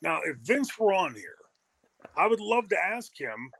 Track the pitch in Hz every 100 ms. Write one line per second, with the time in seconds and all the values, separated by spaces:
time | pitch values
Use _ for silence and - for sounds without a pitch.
0 | 165 160 160 123 127 269 254 - 214 190
1 | 156 110 90 - - _ _ _ _ _
2 | - 156 208 220 208 233 202 196 185 240
3 | - - 127 110 131